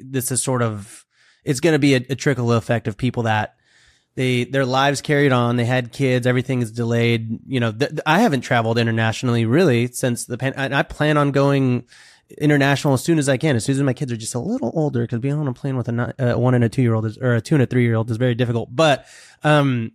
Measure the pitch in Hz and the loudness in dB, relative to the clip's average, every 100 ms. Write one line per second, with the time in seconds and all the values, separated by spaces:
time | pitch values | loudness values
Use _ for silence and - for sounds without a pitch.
0 | 131 135 123 127 139 127 117 104 101 - | -8 -6 -4 -4 -2 -2 -2 -4 -12 -20
1 | _ _ _ _ - 127 170 151 143 127 | _ _ _ _ -6 0 2 4 4 2
2 | 123 131 147 123 117 117 - 113 - - | 0 -2 -2 0 2 0 0 -2 -2 -4
3 | 127 123 113 107 - _ _ _ _ _ | -4 -2 0 0 -2 _ _ _ _ _
4 | _ - 127 123 123 135 127 131 139 139 | _ -4 -2 0 0 0 0 2 2 0
5 | - 143 143 123 120 120 117 127 120 - | 0 2 4 4 2 0 0 0 -2 -2
6 | 135 127 123 127 120 127 110 117 117 117 | 0 2 2 0 0 -2 -2 -4 -2 2
7 | 117 117 113 113 - 131 117 107 143 151 | 2 0 -2 -10 -6 -2 -2 -2 -4 -2
8 | 156 170 233 131 - 120 110 117 117 113 | 0 2 2 0 0 0 2 0 0 0
9 | 113 107 127 117 110 147 175 117 123 - | 0 -2 -2 0 2 4 4 2 0 -2
10 | 127 117 - 117 131 131 135 139 165 - | -4 -4 -6 -6 -6 -4 -2 -2 -2 -2
11 | 151 147 143 139 143 139 131 120 - - | 0 2 2 2 2 2 2 0 -4 -20
12 | - - _ - 151 147 139 135 147 127 | -20 -20 _ -2 2 4 4 2 2 0
13 | - 156 135 131 160 120 135 135 143 123 | 2 0 2 0 0 0 0 0 0 -2
14 | 127 113 110 123 175 254 226 165 147 120 | -6 -8 -8 -8 -6 -4 -4 -2 -2 -2
15 | 117 117 139 147 143 123 139 131 120 120 | -4 -4 -4 -4 -4 -6 -6 -4 -4 -4
16 | 120 - 123 117 127 123 117 - 117 113 | -4 -2 -2 2 2 4 2 2 0 0
17 | 110 107 127 117 - 156 120 123 120 113 | -2 -4 -2 -2 2 2 2 2 2 0
18 | 117 113 127 117 120 117 - 123 156 131 | -2 -2 -2 0 -2 -2 -4 0 2 2
19 | - - - _ 151 147 139 123 113 | -4 -20 -20 _ 2 2 2 0 -4